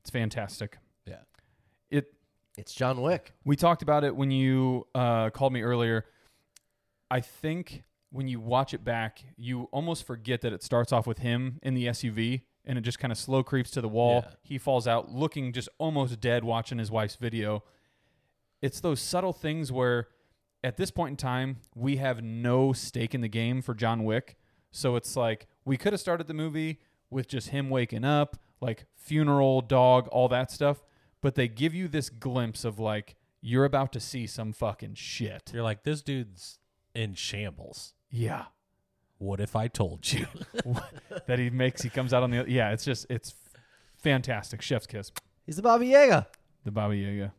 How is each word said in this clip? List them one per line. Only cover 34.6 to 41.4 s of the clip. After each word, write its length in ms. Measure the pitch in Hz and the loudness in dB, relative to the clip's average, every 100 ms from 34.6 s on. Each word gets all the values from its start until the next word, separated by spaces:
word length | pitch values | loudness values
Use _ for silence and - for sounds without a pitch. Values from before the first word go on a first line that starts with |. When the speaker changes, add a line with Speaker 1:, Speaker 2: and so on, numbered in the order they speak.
| 110 101 107 | -4 -4 -10
Speaker 1:
shit. 560 | 104 - - 110 - - | -12 -10 -6 -6 -8 -12
Speaker 2:
You're 80 | 117 | -4
like, 220 | 117 104 | -4 -2
"This 180 | - 151 | -4 -4
dude's 560 | 143 139 110 92 - - _ _ _ | -4 -6 -6 -12 -20 -20 _ _ _
in 200 | 117 110 | -6 -6
shambles." 800 | 92 - 101 104 73 - - - _ _ | -4 -8 -6 -8 -10 -16 -16 -18 _ _
Speaker 1:
Yeah. 360 | 117 110 82 - _ _ _ _ _ _ _ | -4 -2 -4 -10 _ _ _ _ _ _ _
Speaker 2:
What 220 | 98 98 | -6 -4
if 140 | 104 110 | -2 -2
I 120 | 117 | -2
told 420 | - 95 85 - | -2 -2 -2 -4
you? 140 | - - - - 233 | -2 -4 -10 -12 -8
Speaker 1:
<laughs> 120 | 127 120 - 139 - 196 - | -2 -2 -4 -18 -14 -12 -2
That 120 | |
he 100 | 123 | 0